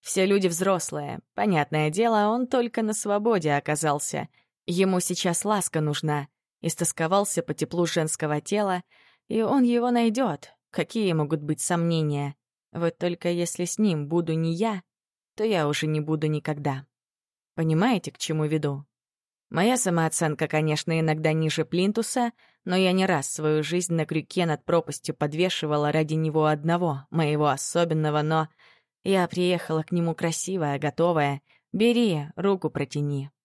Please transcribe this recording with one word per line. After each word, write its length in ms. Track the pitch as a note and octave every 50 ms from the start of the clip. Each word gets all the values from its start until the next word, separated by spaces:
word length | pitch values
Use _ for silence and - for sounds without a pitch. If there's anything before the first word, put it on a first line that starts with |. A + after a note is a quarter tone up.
Все 240 | _ - - F#3 F#3+
люди 220 | G3 G3 G3+ F#3
взрослые. 720 | F3+ E3+ D#3+ F#3 F#3+ G3 E3 - - D#3+ D3+ D3 C#3+ - - _ _ _
Понятное 560 | - G3+ G#3 F#3 D3+ C#3+ - D#3+ D3+ D3+ D3+
дело, 380 | D#3 F#3+ A3+ A#3 A3+ G#3 G#3
он 200 | G#3+ A3+ B3 B3+
только 340 | B3 C4+ B3+ A#3+ A3+ - A#3+
на 120 | A3 G#3+ G#3+
свободе 600 | - - G#3 G3+ G#3 G#3 A#3 A3+ F#3+ D#3 D3+ C#3+
оказался. 760 | C#3+ - - D3+ D3 D#3+ D#3 C#3+ D3 - - - D3 - - _ _ _ _ _ _ _
Ему 340 | - F3 F3+ F#3+ F#3+ F#3 F3+
сейчас 460 | - - F#3 - - F#3 E3+ - -
ласка 340 | G3+ G#3+ G3+ F3+ - - D#3+
нужна. 480 | D3+ D3+ D3 - - D#3 D3 D3 C#3 - _ _ _ _ _ _
Истосковался 800 | - E3 - - F3 - - - E3 D#3+ F#3 G3+ G3+ - - F3
по 120 | E3 - F#3
теплу 320 | - D#3 - - E3+ F3
женского 560 | E3 - F3 D#3 D#3 - - - D3+ D3+ D3
тела, 420 | - - G3+ G#3 G#3 G3 F#3 F3+ - _ _ _ _ _ _ _ _ _
и 120 | - A3 A3
он 200 | G3 C4+ C#4 B3
его 280 | A#3+ A#3+ A#3+ A#3 B3
найдёт. 600 | A#3+ A#3+ A#3 A3+ G#3+ B3 C4+ G#3+ D3+ - - - _ _ _ _
Какие 420 | - - - - - A3+ G#3+ F#3 E3
могут 280 | D#3 D3+ C#3+ D#3+ D3+
быть 200 | D3 D3 D#3 -
сомнения? 760 | - - F3+ E3+ E3+ E3+ E3 D#3+ D#3 D3+ D3 C#3+ C#3+ C#3+ C#3+ _ _ _ _ _ _ _ _
Вот 240 | E3+ E3+ E3+ E3
только 320 | _ - F3 F3 - - F3
если 340 | F3 F3 F3 E3+ - - F3
с 140 | F3 -
ним 320 | - G#3+ G#3 E3 D3+ D3 C#3+
буду 240 | E3 F3 E3+ E3 D#3+
не 200 | D#3+ E3 E3 E3
я, 300 | E3 A3 A3+ G#3 F#3 _ _ _ _ _ _ _ _ _ _ _
то 100 | - G#3+
я 240 | A3+ G#3+ E3+ D3+ D3
уже 180 | D3 - D#3
не 140 | D#3 D#3 D3+
буду 260 | D3 D3+ D#3 D#3 D#3
никогда. 580 | D3+ D3+ D3+ - - D3+ D3 C#3 D3 C3+ C3+ C3+ _ _ _ _ _ _ _ _ _ _ _ _ _ _
Понимаете, 560 | - D#3+ D#3+ D#3+ D#3+ G3 B3+ B3+ F#3 - C#3+
к 60 | -
чему 260 | - - - D#3 D#3 D#3
веду? 420 | D3+ D#3 D#3 D3 C#3+ C#3+ C#3+ C#3+ _ _ _ _ _ _ _ _ _ _ _ _ _
Моя 280 | - - - - D#3
самооценка, 720 | D#3 - F#3+ F3 E3+ D#3+ D#3+ - - F3 D#3 D3+ - D#3+
конечно, 520 | D3 - D3+ D#3 D#3 D3+ D#3 - - E3 D#3+
иногда 320 | D#3+ D#3+ D#3 D#3 D#3 D#3
ниже 320 | D#3 D#3+ D#3+ D#3 - - D3+
плинтуса, 680 | - - F3 F#3 G3+ G#3 A3+ A3 - - B3+ A#3+ A#3 - _ _ _ _ _ _
но 100 | F#3 G3
я 160 | G#3+ F#3 F#3
не 140 | F#3 F#3+ F#3+
раз 260 | F#3+ F3+ D3 C3+ -
свою 320 | - - D#3 D3+ D#3 D3+ D3+
жизнь 300 | D3 E3+ F3+ F3 - E3
на 120 | E3 D#3
крюке 400 | - D#3 D#3+ C#3 _ - F3+ F3+
над 200 | E3 D3+ - _
пропастью 500 | - E3+ E3+ D#3+ - C#3 - - - D3+
подвешивала 760 | _ D3+ D3 C#3+ D#3 F3+ F#3 - - - D3+ D3+ D3 D3 D3 D3
ради 220 | D#3 D#3 D3+ D#3
него 320 | D#3+ D#3+ D#3 D3 D#3+ D#3
одного, 600 | D3+ D3+ D3+ D3 E3 E3+ F3 F3+ E3+ C#3 C3+ C3+ _
моего 360 | - E3 D#3+ D3 D3+ D3 D3+
особенного, 720 | D3 C3+ C#3 - - - E3+ E3+ E3 D#3+ D#3 D#3 D3+ D3 D3+ D3+
но 260 | D3+ D#3+ D#3+ D#3 D#3 _ _ - - _ _ _ _ _ _ _
я 220 | F#3+ G3 F#3+ F3+
приехала 560 | E3+ - F3+ F3+ F3+ F3+ E3+ - - D#3+ D#3+ D#3
к 100 | - F3+
нему 220 | F3 E3+ E3 D#3+
красивая, 600 | - - E3+ E3 - - - F#3+ F#3 D#3+ C#3+ C#3+ C#3+
готовая. 600 | D3 D3 C#3+ - E3 F3 E3+ D#3 D3 C#3+ C#3 C#3 _ _ _ _ _ _
«Бери, 560 | - F#3 A3 A#3+ A#3+ A#3+ A#3+ G#3+ E3+ D3+ D3 D#3+ -
руку 340 | - F3 G3 G3 F#3 - D3+
протяни». 600 | - - C#3+ C3+ - D3 D3 D3 C#3+ C#3 C#3 C#3+ _ _